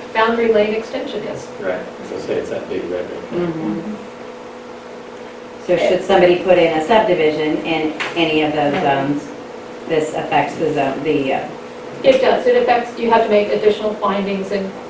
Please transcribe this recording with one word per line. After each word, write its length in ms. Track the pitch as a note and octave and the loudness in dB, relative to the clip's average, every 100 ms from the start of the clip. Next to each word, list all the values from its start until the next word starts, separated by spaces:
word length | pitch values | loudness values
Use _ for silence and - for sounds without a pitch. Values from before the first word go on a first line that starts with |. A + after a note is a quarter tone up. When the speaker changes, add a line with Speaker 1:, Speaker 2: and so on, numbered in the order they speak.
| - | -4
Speaker 1:
Foundry 380 | A3 A3+ A#3 A3+ | 0 2 2 4
Lane 220 | G#3+ G#3+ | 4 2
extension 480 | A3 - C4 - G#3+ | -2 -4 -8 -6 -6
is. 240 | - - - - | -8 -8 -10 -8
Speaker 2:
Right, 180 | A#2 - - - - | -6 -6 -8 -12 -10
so 80 | - | -8
say 140 | - | -4
it's 160 | F2 - | -4 -4
that 180 | G2 - | -6 -6
big 140 | F#2 E2+ | -6 -4
red 140 | F2+ F2 - - | -6 -6 -10 -6
one. 160 | F3 E3+ | -4 -2
Speaker 3:
Mm-hmm. 460 | D#3+ G#2+ E3 G#3+ G#3+ - - - - - - - - - - - - - - - - | -2 -4 -4 -6 -10 -12 -14 -14 -14 -16 -16 -16 -16 -16 -16 -14 -14 -14 -16 -16 -12
So 100 | - E3+ | 0 2
should 260 | - F3+ | 4 2
somebody 340 | - F#3+ F3 F3 | 4 6 6 4
put 200 | F#3+ E3+ | 4 6
in 200 | D#3+ D#3 | 6 2
a 60 | |
subdivision 720 | F#3+ A3+ - - D#3 D3+ D#3 E3 | 4 4 4 4 2 2 0 -2
in 260 | E3 E3 D#3 - - | -2 -2 -2 -4 -6
any 280 | E3+ D#3 D#3 | 0 2 2
of 100 | D3+ | 2
those 200 | D3+ C#3+ C#3 | 2 0 2
zones, 460 | C#3+ C#3 C#3+ C#3+ - - - - - - - | 2 2 0 -2 -4 -14 -14 -14 -14 -12 -2
this 240 | D#3 - | -2 0
affects 420 | - - D3 - | -4 0 0 0
the 180 | - D#3 | -2 -2
zone, 300 | C#3+ C3+ - | 0 0 0
the, 300 | D3+ C3+ C3+ | 0 0 0
uh, 140 | - - - - - - - | -2 -4 -10 -14 -14 -14 2
Speaker 1:
It 180 | - - | 4 6
does. 240 | A3+ A#3 B3 | 4 4 4
It 140 | A#3+ | 4
affects, 360 | B3 A#3 - A#3+ | 4 2 0 -2
you 100 | A#3 | 4
have 120 | A3+ | 4
to 60 | G#3 | 6
make 200 | G#3 G#3 | 4 4
additional 440 | G#3 G#3 - G#3+ | 4 4 2 -2
findings 560 | - G3+ G3+ G3 F#3+ F#3+ | 0 0 0 0 -2 -2
in 200 | G3+ F#3+ - | -2 -4 -8